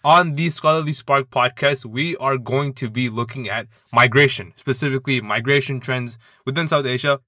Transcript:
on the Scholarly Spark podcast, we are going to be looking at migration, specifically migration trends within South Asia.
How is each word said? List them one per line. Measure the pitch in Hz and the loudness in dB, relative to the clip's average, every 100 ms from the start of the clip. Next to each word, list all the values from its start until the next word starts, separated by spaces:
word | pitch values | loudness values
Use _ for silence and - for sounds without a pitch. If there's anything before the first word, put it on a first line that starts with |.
on | 147 170 175 | 6 4 4
the | 143 165 | -2 -4
Scholarly | - 156 160 151 | 0 0 0 -2
Spark | 143 - 139 131 | -6 0 0 0
podcast, | 131 123 - 143 139 117 | 0 0 0 0 0 -6
we | 120 165 165 | -6 -4 -2
are | 135 131 | -2 -2
going | 113 135 143 | -2 -2 -2
to | 131 120 | -6 -6
be | 113 123 | -4 -4
looking | 113 117 131 107 | -4 -6 -8 -8
at | 110 113 _ _ | -8 -10 _ _
migration, | 117 123 131 143 - 87 | 4 6 6 4 2 -10
specifically | _ - 127 147 131 131 127 | _ -6 -2 -2 -4 -2 -2
migration | 107 107 117 143 135 131 | 0 -2 2 0 0 -8
trends | 127 127 120 113 _ _ | -4 -6 -6 -14 _ _
within | - 143 160 | -6 -4 0
South | 151 | 0
Asia. | 139 127 147 139 | 0 -2 0 -2